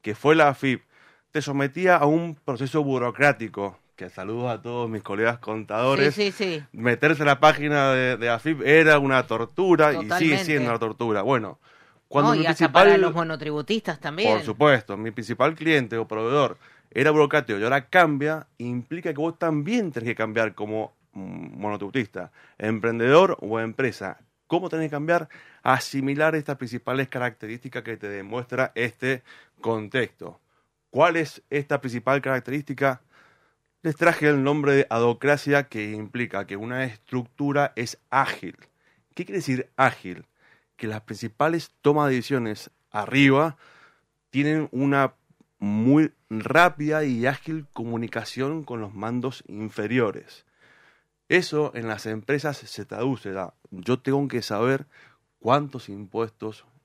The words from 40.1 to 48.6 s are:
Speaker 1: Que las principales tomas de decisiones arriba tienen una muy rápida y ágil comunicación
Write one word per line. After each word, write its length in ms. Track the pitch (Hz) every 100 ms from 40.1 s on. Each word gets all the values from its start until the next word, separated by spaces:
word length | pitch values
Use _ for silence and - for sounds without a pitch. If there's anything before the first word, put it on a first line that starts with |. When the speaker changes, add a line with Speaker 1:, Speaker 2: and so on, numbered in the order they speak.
| 87 - _ _ _ _ _
Speaker 1:
Que 100 | 110
las 140 | 107
principales 680 | - 107 113 _ 151 165 - _
tomas 280 | 143 151 147
de 80 | 127
decisiones 540 | 117 135 113 104 - _ _
arriba 640 | 104 101 135 139 135 160 147 _ _ _ _ _ _ _
tienen 380 | 131 147 156 151
una 440 | 127 139 139 135 _ _ _ _ _
muy 540 | 101 107 120 147 156 _ _
rápida 760 | 110 110 139 175 156 151 156
y 220 | 151 120 123
ágil 400 | 139 - 160 147
comunicación 920 | - 117 117 113 117 107 117 135 160